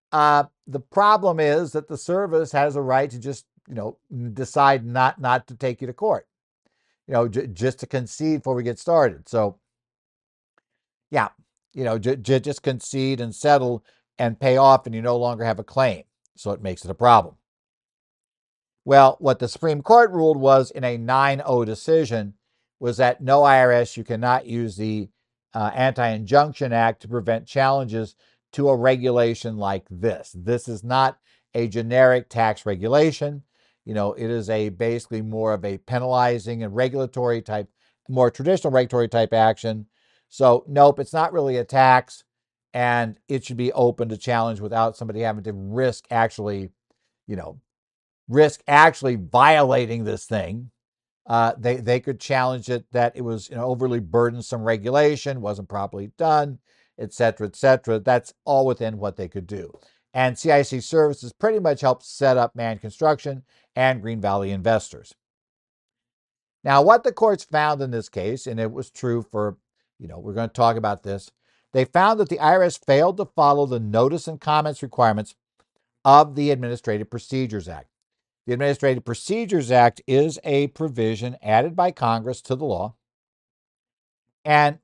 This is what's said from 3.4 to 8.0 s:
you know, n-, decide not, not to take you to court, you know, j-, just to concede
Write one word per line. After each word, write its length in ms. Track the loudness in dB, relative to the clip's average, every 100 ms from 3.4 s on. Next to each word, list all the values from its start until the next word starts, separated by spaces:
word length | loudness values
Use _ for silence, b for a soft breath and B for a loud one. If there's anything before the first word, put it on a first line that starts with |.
| _ _ -14
you 80 | -10
know, 220 | -10 -12 -16
n-, 240 | -12 -10
decide 520 | -8 -6 2 2 2 -2
not, 340 | 0 0 -2
not 280 | -2 -2 -4
to 80 | -8
take 260 | -8 -6
you 60 | -12
to 60 |
court, 320 | -6 -2 -2 _ _ _ _ _ _ _ _ -4
you 60 |
know, 140 | -2 -2
j-, 200 | -4 -6
just 320 | -4 -4 -4
to 60 | -8
concede 540 | -8